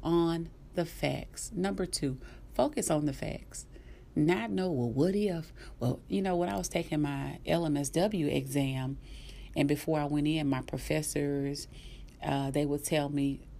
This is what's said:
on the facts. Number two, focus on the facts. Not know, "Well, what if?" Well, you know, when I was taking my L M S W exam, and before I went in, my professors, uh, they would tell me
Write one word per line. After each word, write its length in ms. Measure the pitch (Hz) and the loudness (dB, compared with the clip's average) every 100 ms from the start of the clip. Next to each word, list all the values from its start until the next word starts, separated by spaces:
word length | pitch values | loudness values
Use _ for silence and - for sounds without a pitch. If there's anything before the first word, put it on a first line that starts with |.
on 460 | 151 170 170 165 170 - - | 4 4 4 0 -4 -10 -8
the 120 | - 165 | -4 -4
facts. 640 | - 143 135 - - - 208 | -2 -2 -2 -6 -10 -8 -2
Number 300 | 196 196 180 | -2 0 -2
two, 320 | - 143 131 - - - | 0 -2 -2 -10 -16 -8
focus 360 | - 269 277 - | 2 2 2 2
on 160 | 156 147 | 4 2
the 80 | |
facts. 520 | 135 - - - - - - - - - - | 0 -4 -6 -10 -14 -14 -18 -18 -18 -4 4
Not 340 | 151 190 226 | 4 4 2
know, 200 | 190 185 | 0 2
"Well, 180 | 143 120 | 2 2
what 260 | 113 170 202 | 4 4 4
if?" 380 | 208 170 160 - - - | 2 0 -6 -14 -16 -2
Well, 200 | 123 - - | 0 0 -2
you 120 | 196 | 0
know, 140 | 190 175 | 2 2
when 140 | 180 | 2
I 80 | 196 | 0
was 100 | 180 | 0
taking 340 | 175 160 151 | -2 0 0
my 380 | 147 139 139 - - | 2 0 -4 -6 0
L 200 | 165 165 | 2 4
M 120 | 143 | 2
S 120 | 139 | 2
W 380 | 160 202 208 143 | 2 2 2 2
exam, 680 | 135 135 139 135 131 131 139 - - - - - - | 0 0 2 2 0 -2 -6 -10 -14 -14 -14 -8 0
and 120 | 143 | 2
before 320 | 147 - 156 | 2 2 2
I 60 | 147 | 2
went 220 | 147 147 | 2 2
in, 200 | 160 147 | 2 2
my 120 | 131 | 0
professors, 1040 | 127 139 - 156 151 147 143 143 139 143 - - - - - - | -2 -6 0 0 0 0 0 0 -2 -4 -8 -14 -14 -14 -16 -6
uh, 280 | - 139 139 | -2 0 2
they 140 | 143 147 | 2 2
would 180 | 143 | 0
tell 260 | - 160 143 | 2 2 2
me 320 | 143 139 139 - | 2 0 0 -8